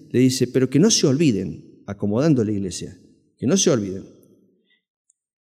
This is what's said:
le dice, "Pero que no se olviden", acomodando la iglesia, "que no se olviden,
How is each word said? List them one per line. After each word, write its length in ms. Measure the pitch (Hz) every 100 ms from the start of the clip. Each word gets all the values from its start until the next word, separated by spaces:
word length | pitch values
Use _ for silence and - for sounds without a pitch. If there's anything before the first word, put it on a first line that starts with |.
| -
le 80 | 120
dice, 280 | 131 127 123
"Pero 220 | 135 127
que 100 | 143
no 120 | 214
se 160 | 208 156
olviden", 760 | 135 165 98 90 - - - -
acomodando 560 | 101 101 107 156 131
la 80 | 107
iglesia, 480 | 104 95 - 82 - _ _ _ -
"que 100 | 113
no 100 | 190
se 120 | 190
olviden, 340 | 135 98 95 - - _ _ _ _ _ _ _ _ _ _ _ _